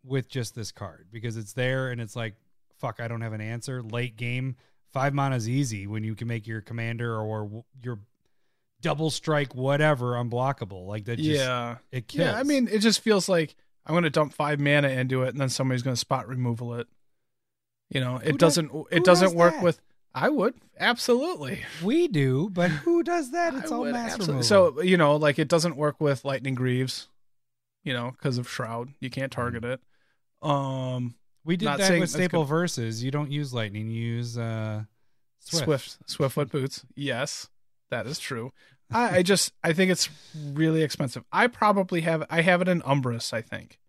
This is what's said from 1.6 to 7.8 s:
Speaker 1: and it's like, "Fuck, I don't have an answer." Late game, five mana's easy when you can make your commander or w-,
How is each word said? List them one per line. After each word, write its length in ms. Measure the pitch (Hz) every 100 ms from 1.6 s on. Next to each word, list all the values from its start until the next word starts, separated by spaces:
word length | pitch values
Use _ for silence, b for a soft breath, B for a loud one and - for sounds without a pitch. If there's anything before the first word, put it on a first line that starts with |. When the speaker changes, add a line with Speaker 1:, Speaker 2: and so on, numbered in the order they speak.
| 127 131 131
Speaker 1:
and 100 | 120
it's 120 | 113 120
like, 180 | 110 104 _ _ _ _
"Fuck, 220 | 123 -
I 80 | 117
don't 140 | 117
have 100 | 113
an 80 | 107
answer." 420 | 107 117 - 127
Late 340 | 113 120 120 110
game, 400 | 120 127 131 123 _ _ _
five 200 | 135 139
mana's 340 | 139 139 127 110
easy 400 | 131 135 107 98
when 160 | 110
you 100 | 110
can 140 | 110 113
make 180 | 117 107
your 140 | 110
commander 560 | - 117 117 117 120 110
or 240 | 107 107
w-, 220 | 104 110 - 131